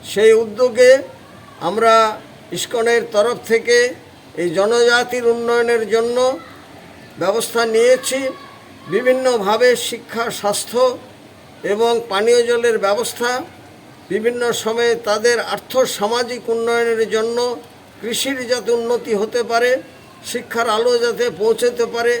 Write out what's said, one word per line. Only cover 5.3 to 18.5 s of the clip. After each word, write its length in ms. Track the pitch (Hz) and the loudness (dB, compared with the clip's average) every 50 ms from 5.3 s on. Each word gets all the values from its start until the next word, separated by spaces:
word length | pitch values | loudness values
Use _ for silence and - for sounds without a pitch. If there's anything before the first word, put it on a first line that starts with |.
| 233 | 0
উন্নয়নের 500 | 233 233 233 233 240 233 233 233 226 226 196 | 0 0 0 0 0 2 2 0 -2 0 0
জন্য 280 | 214 226 233 240 240 247 254 254 269 330 - - - - - - - - - - - - - - - - | 0 0 0 0 0 0 0 0 -2 -4 -10 -18 -20 -20 -20 -20 -20 -20 -20 -20 -20 -20 -20 -20 -10 -4
ব্যবস্থা 420 | 160 190 202 233 208 - - 233 233 | -2 -2 -2 -2 -4 -2 -2 -2 -2
নিয়েছি। 540 | 226 220 226 233 247 254 254 - - 254 262 269 262 - - - - - - - - - - - 139 165 | 2 2 4 6 4 4 2 2 -6 -4 -4 -4 -6 -8 -10 -18 -20 -20 -20 -20 -20 -20 -20 -10 -4 -4
বিভিন্নভাবে 760 | 220 247 254 254 262 262 254 247 226 196 196 220 233 247 247 240 | 0 2 2 2 2 2 0 0 0 0 0 2 4 4 2 2
শিক্ষা, 500 | 233 - - 233 226 - - - 226 233 233 - - | 2 -2 -8 -10 -10 -12 -10 -6 -6 -4 -4 -6 -4
স্বাস্থ্য 580 | - 202 202 - - - 214 247 254 254 240 - - - - - - - - - - - - - - | -2 -2 -2 -2 -6 -4 0 0 2 2 0 -4 -14 -20 -20 -20 -20 -20 -20 -20 -20 -20 -20 -10 -4
এবং 380 | 180 202 214 233 233 233 226 226 - | -4 -2 0 0 0 0 -2 -4 -4
পানীয় 320 | 196 196 214 233 240 240 233 233 | -2 0 2 4 4 4 4 2
জলের 280 | 240 233 233 240 220 | 0 0 0 0 0
ব্যবস্থা, 540 | 208 196 196 208 240 226 - - - 240 247 247 262 339 - - - - - - - - - - - - - | 0 0 0 0 0 -2 -6 -6 -4 -4 -4 -4 -4 -6 -10 -18 -20 -20 -20 -20 -20 -20 -20 -20 -20 -10 -6
বিভিন্ন 420 | 175 214 214 240 240 240 240 240 | -6 -2 -2 -2 -2 0 -2 -2
সময়ে 420 | 226 - - 220 226 233 233 233 233 | -2 -2 -4 -4 -2 0 0 0 0
তাদের 420 | 233 - 208 208 214 214 240 240 220 | -2 -2 -2 -2 2 2 2 2 0
আর্থ 380 | - 175 196 202 - - - | -2 -4 -8 -8 -8 -4 0
সামাজিক 640 | 262 254 - - - 202 214 233 240 247 226 247 233 - 233 | 0 0 0 0 -4 -2 -2 0 -2 -2 -4 -6 -8 -4 -4
উন্নয়নের 600 | 226 233 233 233 233 233 233 233 226 220 220 196 | -4 -2 -2 0 0 0 0 0 0 -2 -2 0
জন্য 280 | 208 220 220 233 233 240 247 247 233 - - - - - - - - - | 0 -2 -2 -2 -2 -2 -2 -2 -4 -8 -12 -20 -20 -20 -20 -20 -18 -12
কৃষির 380 | 196 226 240 - - 269 277 254 247 | -8 -6 -6 -4 -4 -4 -4 -6 -2
যাতে 240 | 226 | -2